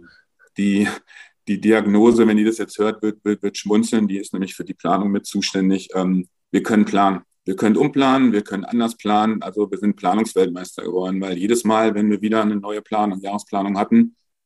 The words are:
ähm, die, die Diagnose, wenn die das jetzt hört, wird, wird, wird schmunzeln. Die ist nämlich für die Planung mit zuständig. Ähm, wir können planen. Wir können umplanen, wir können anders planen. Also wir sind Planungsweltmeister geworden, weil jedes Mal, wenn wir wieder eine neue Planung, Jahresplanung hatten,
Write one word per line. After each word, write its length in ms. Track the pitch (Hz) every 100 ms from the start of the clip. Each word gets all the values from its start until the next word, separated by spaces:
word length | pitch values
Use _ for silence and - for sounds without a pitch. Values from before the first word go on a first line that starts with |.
ähm, 80 | - _ _ _ _ -
die, 300 | 101 98 101 - - - - _ -
die 120 | 98
Diagnose, 640 | 107 110 104 104 113 113 113
wenn 100 | 107
die 80 |
das 140 | 107 113
jetzt 200 | 98 -
hört, 240 | 107 107
wird, 220 | 107 104
wird, 180 | 104 104
wird 140 | 101 -
schmunzeln. 520 | - 104 113 113 104
Die 100 | 98
ist 140 | 104
nämlich 220 | 92 95
für 100 | -
die 100 | 90
Planung 360 | 95 80 95 101
mit 160 | 101 -
zuständig. 640 | 101 101 98 95 95 -
Ähm, 340 | 92 92 92 90 _ _
wir 120 | 98
können 240 | 95 110 101
planen. 360 | 98 98 92 - _
Wir 120 | - 92
können 200 | 110 101
umplanen, 560 | 147 135 135 135 127
wir 100 | 107
können 220 | 104 101
anders 320 | 95 120 113 -
planen. 460 | 104 104 110 107
Also 280 | 92 98 101
wir 80 | 95
sind 180 | 104 101
Planungsweltmeister 880 | 92 104 110 - 92 87 92 -
geworden, 380 | - 90 92 95
weil 180 | 95 87
jedes 260 | 101 117
Mal, 300 | 107 110 110
wenn 160 | 104 107
wir 100 | 104
wieder 220 | 107 110
eine 140 | 107 104
neue 260 | 101 107
Planung, 380 | - 110 104 95
Jahresplanung 580 | 98 104 - 101 101 98
hatten, 380 | 107 117 117 - _ _